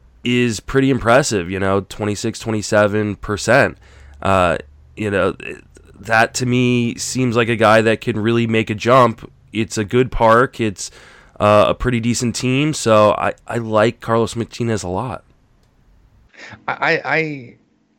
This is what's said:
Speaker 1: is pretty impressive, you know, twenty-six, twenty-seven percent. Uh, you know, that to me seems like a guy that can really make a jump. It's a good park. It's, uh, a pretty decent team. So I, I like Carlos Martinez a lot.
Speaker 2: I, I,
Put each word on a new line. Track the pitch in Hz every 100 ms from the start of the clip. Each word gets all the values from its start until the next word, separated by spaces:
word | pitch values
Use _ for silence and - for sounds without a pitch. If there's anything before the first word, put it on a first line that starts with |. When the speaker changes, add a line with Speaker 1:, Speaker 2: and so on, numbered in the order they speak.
| _ _
Speaker 1:
is | 120 123 120 104
pretty | - 135 135
impressive, | 127 110 123 - 104 85
you | 95
know, | 95 98
twenty-six, | 95 - 104 101 113 -
twenty-seven | 113 107 - 107 104 104 104 98
percent. | - 101 - 131 98 - - - - -
Uh, | 95 95 87 76 - - - -
you | 107
know, | 98 90 - - - - - - -
that | 101 113 113
to | - 123
me | 123 123 123 117 -
seems | - 131 127
like | 113 113
a | 110
guy | 107 110
that | 110 110
can | - 107
really | 110 117 117
make | 113 110
a | 107
jump. | 113 131 117 - - _ _
It's | 104 110 113
a |
good | 101 123 123
park. | - 113 117 131 -
It's, | 110 92 - - - - - -
uh, | 104 104 -
a |
pretty | - 123 117
decent | 117 110 120 98
team. | 127 131 151
So | 143 113 107 107
I, | - 101 - -
I | 117
like | 113 107 117 -
Carlos | - 113 110 117
Martinez | 107 - 117 107
a | 90
lot. | 90 123 - _ _ _ _ _ _ _ _ _ _ _ - - - -
Speaker 2:
I, | 131 147 160
I, | 131 151 156 139 120 - _ _ _